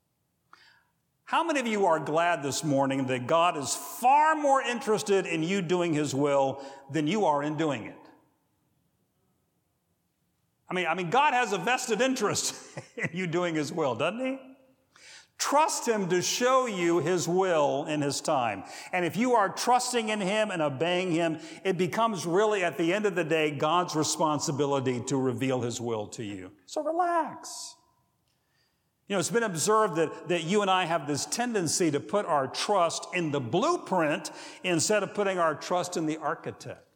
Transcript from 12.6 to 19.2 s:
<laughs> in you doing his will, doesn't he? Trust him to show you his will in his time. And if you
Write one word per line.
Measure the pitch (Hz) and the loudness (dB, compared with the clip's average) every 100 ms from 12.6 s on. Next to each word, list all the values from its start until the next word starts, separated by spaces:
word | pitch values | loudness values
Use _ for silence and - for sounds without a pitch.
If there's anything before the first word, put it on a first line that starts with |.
| - - | -14 -16
<laughs> | - - | -14 -6
in | 196 | -6
you | 175 180 | -4 -2
doing | 165 175 | 0 0
his | 156 143 | 0 -2
will, | 170 143 | -2 -2
doesn't | 113 156 226 | 0 -2 -2
he? | 262 269 - - _ _ _ _ - - - - | -6 -6 -12 -20 _ _ _ _ -20 -20 -20 -6
Trust | - 277 320 - 240 | 0 2 2 0 -2
him | 214 180 | 0 2
to | 180 | 0
show | 175 - 247 262 254 | 0 0 2 4 2
you | 190 170 165 | 0 2 2
his | 143 185 156 | 2 0 0
will | 185 190 160 143 135 160 | 2 2 4 2 0 -2
in | 151 | -2
his | 143 135 | -2 -2
time. | - 135 117 98 - - - | 0 0 0 -4 -10 -16 -6
And | 185 | -2
if | 170 | -2
you | 190 | 0